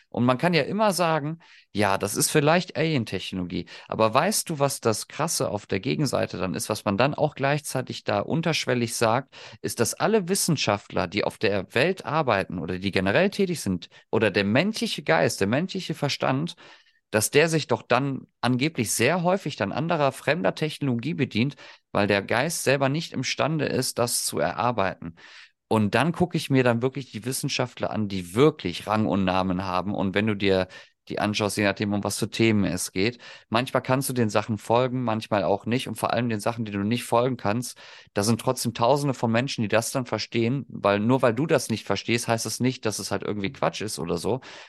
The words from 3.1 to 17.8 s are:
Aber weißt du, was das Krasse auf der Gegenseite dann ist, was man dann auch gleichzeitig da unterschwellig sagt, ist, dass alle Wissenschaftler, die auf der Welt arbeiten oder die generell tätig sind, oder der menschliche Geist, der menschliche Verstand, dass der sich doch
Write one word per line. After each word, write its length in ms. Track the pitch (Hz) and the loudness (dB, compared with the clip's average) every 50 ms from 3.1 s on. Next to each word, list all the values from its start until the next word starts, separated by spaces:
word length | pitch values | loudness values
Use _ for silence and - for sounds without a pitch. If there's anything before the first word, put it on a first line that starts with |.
| - 92 - - - 95 90 87 90 87 87 - - - - - | -4 -6 -6 -6 -6 -6 -6 -4 -4 -6 -6 -8 -12 -20 -12 -6
Aber 260 | - - 110 110 107 | 0 2 2 4 4
weißt 340 | 135 160 196 220 - - - | 4 2 2 0 -2 -2 -4
du, 100 | 170 135 | -2 0
was 220 | 143 139 - - | 0 0 0 0
das 260 | - 120 107 - - | 0 0 0 0 -4
Krasse 440 | - - - 147 170 - - 139 - | -8 -6 -4 -4 -2 -2 -2 -2 -2
auf 160 | - 101 - | -2 -4 -4
der 120 | - 101 98 | -4 -4 -2
Gegenseite 600 | 95 - - - 151 117 104 98 101 - - 92 | -2 -2 -2 0 0 0 0 0 -2 -2 -4 -4
dann 160 | 92 92 - | -4 -4 -4
ist, 160 | - - - | -4 -4 -4
was 160 | 110 - - | -4 -2 -2
man 100 | 107 101 | 0 2
dann 180 | 98 123 147 147 | 2 2 2 2
auch 200 | - - 147 - | 0 -2 -2 -2
gleichzeitig 720 | - 135 139 147 151 - - - 135 123 - 117 - - | -2 -2 0 0 -2 -4 -4 -6 -4 -4 -6 -8 -8 -4
da 160 | - 104 101 | -2 0 0
unterschwellig 760 | - - - 165 165 170 151 - - - 127 123 120 117 - | 0 0 -2 -2 0 0 -2 0 0 0 0 0 0 -2 0
sagt, 380 | - 117 110 113 131 139 - - - - - - - | 2 2 2 2 2 -2 -6 -12 -20 -20 -20 -14 -8
ist, 200 | - 107 - - | -8 -6 -2 0
dass 120 | 117 - - | 0 0 0
alle 360 | - 139 185 214 220 180 165 | 0 2 2 2 2 2 0
Wissenschaftler, 760 | 196 - - - 156 - - - 101 101 - - - 95 92 | 0 0 0 0 0 0 2 0 0 0 -2 -4 -2 -2 -2
die 180 | 85 90 101 - | 0 0 -2 -2
auf 120 | - - | -2 -2
der 380 | - - 104 101 98 90 - - | 0 0 0 0 0 -2 0 2
Welt 320 | 117 139 180 190 - - | 2 2 2 2 -2 -4
arbeiten 520 | - 139 160 151 123 110 95 90 - - 92 | -2 -2 0 2 2 2 2 2 0 -4 -6
oder 200 | 76 87 92 90 | -4 -4 -4 -4
die 120 | 92 101 | -2 0
generell 380 | 85 95 92 95 104 147 185 208 | 0 2 2 4 4 4 2 2
tätig 320 | - - 196 175 170 139 | 2 0 -2 -2 -2 -2
sind, 300 | - 101 92 87 - - - - _ _ | -2 -2 -2 -2 -4 -10 -18 -20 _ _
oder 200 | - 110 110 104 | 0 2 2 4
der 140 | 87 104 98 | 4 2 2
menschliche 580 | 101 107 135 175 208 220 - 233 202 - - 143 | 4 4 2 2 2 -2 -2 -4 -4 -4 -4 -2
Geist, 380 | - 160 165 160 123 - - | 0 2 4 4 2 2 0
der 80 | 202 101 | 0 0
menschliche 460 | 117 143 185 185 - 190 170 - 160 | 2 0 -2 -2 -4 -6 -6 -6 -4
Verstand, 600 | - 143 139 - - 139 139 131 135 165 170 - - - - - - _ _ _ _ _ _ | -4 -2 -4 -2 -2 0 0 0 0 -2 -4 -8 -12 -20 -20 -20 -20 _ _ _ _ _ _
dass 200 | - 110 107 - | -2 0 0 4
der 180 | - 143 156 165 | 4 4 4 4
sich 180 | 160 160 - | 4 0 0
doch 160 | - 120 110 | 0 -2 -4